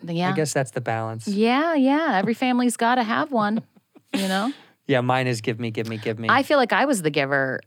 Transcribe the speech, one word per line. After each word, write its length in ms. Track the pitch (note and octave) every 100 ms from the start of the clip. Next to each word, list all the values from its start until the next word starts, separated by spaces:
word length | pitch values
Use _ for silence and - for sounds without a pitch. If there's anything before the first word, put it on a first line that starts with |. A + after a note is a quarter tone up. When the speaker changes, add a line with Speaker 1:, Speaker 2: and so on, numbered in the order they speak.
Speaker 1:
Yeah. 280 | E3 E3+ F3+
Speaker 2:
I 20 |
guess 200 | F#3 D3+
that's 180 | D3 C3+
the 80 | C3
balance. 460 | A#2+ A2+ A2+ A2 D#3
Speaker 1:
Yeah, 460 | G3 A3+ B3+ E4
yeah. 440 | D#4 C4 D4 D#4+ F#3+
Every 160 | G3+
family's 420 | A#3 C4 B3 B3 A#3
gotta 260 | A#3 B3+
have 280 | A3 A#3+ D4+
one, 300 | B3+ G#3 A3 - _ _ _ _
you 160 | C4+ F#3+
know? 240 | F#3+ A3+ -
Speaker 2:
<laughs> 40 | - _ -
Yeah, 140 | C3
mine 260 | B2 B2+ B2+
is 140 | A#2
give 180 | A2+ A2
me, 120 | A#2
give 180 | A2+ A2+
me, 80 | A2
give 220 | A2+ A2
me. 100 | A2+
Speaker 1:
I 120 | A#3
feel 160 | C#4 D4
like 160 | B3
I 100 | G3+
was 160 | C4+ A#3
the 80 | D#3
giver, 520 | D3 C3+ C#3 C3+ A#2+